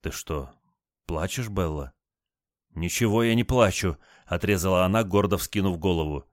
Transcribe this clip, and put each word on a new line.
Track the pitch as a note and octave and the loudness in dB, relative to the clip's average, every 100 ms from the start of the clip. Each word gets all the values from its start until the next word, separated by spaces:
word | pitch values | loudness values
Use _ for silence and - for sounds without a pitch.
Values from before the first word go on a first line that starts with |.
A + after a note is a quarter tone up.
«Ты | - | -10
что, | - - D#2 C2 _ _ _ _ _ - | -10 -8 -8 -8 _ _ _ _ _ -8
плачешь, | E2 E2+ - A#2 | -6 -4 -6 -6
Белла?» | G2 F2 D2+ C2 _ _ _ _ _ _ _ _ | -4 -2 -4 -8 _ _ _ _ _ _ _ _
«Ничего | - E2+ - A#2 G#2+ | -6 -4 0 2 2
я | A#2 A2+ | 2 2
не | |
плачу», | A#2 B2+ G#2+ - F#2+ D#2 _ - _ | 2 4 2 2 -4 -4 _ -20 _
отрезала | F2 F#2 G2 F2+ F#2 | -4 0 0 2 4
она, | F#2 G#2+ | 4 2
гордо | G#2+ G2 G2 F#2 | 2 2 2 0
вскинув | - G#2 G2 F2 | -2 -2 -2 0
голову. | F#2+ E2+ D#2 C#2+ - | 0 0 0 -4 -10